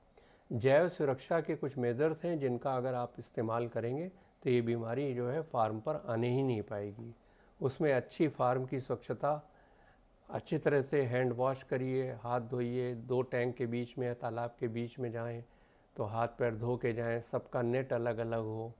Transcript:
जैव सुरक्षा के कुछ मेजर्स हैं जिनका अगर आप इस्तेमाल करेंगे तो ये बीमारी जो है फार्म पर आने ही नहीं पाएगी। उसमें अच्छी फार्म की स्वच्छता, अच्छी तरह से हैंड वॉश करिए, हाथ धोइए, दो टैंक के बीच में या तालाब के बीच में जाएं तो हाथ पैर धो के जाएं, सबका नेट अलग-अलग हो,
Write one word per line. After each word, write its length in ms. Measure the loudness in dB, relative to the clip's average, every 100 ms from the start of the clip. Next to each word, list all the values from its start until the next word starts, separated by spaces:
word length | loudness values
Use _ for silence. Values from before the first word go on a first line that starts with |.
| _ -20 -20 -20 -6
जैव 380 | 2 6 6 6
सुरक्षा 520 | 2 0 0 0 0
के 140 | 0 -2
कुछ 220 | -4 0
मेजर्स 480 | 0 2 2 2 -2
हैं 140 | 0
जिनका 380 | 0 0 0 0
अगर 160 | 0
आप 200 | -2 -4 -8
इस्तेमाल 480 | -8 -2 0 0 0
करेंगे 440 | -2 -2 -2 -4 -10 -20 _
तो 60 | 2
ये 120 | 4
बीमारी 520 | 4 0 0 -2 0
जो 160 | -2 -2
है 120 | -2
फार्म 380 | -2 2 2 0
पर 160 | -2 -4
आने 340 | -2 0 2
ही 140 | 2
नहीं 180 | 2 0
पाएगी। 540 | -2 -6 -6 -8 -14 -16 _ -20 -20 -4
उसमें 320 | -2 2 2
अच्छी 340 | 2 0 0 0
फार्म 380 | 2 2 2 0
की 140 | -4
स्वच्छता, 680 | -4 -6 -4 -2 0 -2 -4 -20 -20 -20 -20 -20 _ _ -10
अच्छी 280 | -8 -4 -2
तरह 240 | 2 2
से 200 | 2 2
हैंड 320 | 2 2 2
वॉश 300 | 2 0 0
करिए, 480 | -2 -2 0 0 -2
हाथ 300 | -4 -2 -2
धोइए, 540 | -2 -2 0 0 -2 -4
दो 260 | -2 0
टैंक 340 | 0 0 0 0
के 100 | -2
बीच 320 | -2 -4 -4
में 100 | -4
या 60 |
तालाब 420 | -4 -4 -4 -4 -4
के 80 | -4
बीच 320 | -2 -4 -4
में 120 | -4
जाएं 320 | -4 -6 -8 -12 -20 -20 _ _ -4
तो 80 |
हाथ 240 | -2 0 0
पैर 280 | 2 0 2
धो 220 | 0 0
के 160 | 0
जाएं, 280 | 0 0 -2
सबका 400 | -2 -4 -2 0
नेट 320 | 2 2 2
अलग-अलग 460 | 0 0 0 0 -2
हो, 340 | -2 -4 -8 -12